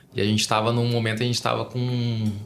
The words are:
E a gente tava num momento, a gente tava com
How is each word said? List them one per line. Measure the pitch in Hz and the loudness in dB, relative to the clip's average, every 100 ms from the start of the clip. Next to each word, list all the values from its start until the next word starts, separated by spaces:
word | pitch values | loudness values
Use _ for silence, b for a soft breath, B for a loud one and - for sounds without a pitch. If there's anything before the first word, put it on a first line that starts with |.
| B | B
E | - | -2
a | 101 | 0
gente | 107 - | 2 2
tava | 110 110 | 2 2
num | 120 120 | 2 2
momento, | 117 113 110 | 0 0 0
a | 123 | 0
gente | 117 | 0
tava | 117 117 113 | 0 -2 -2
com | 123 123 123 120 113 110 101 | -4 -2 0 -2 0 -2 -2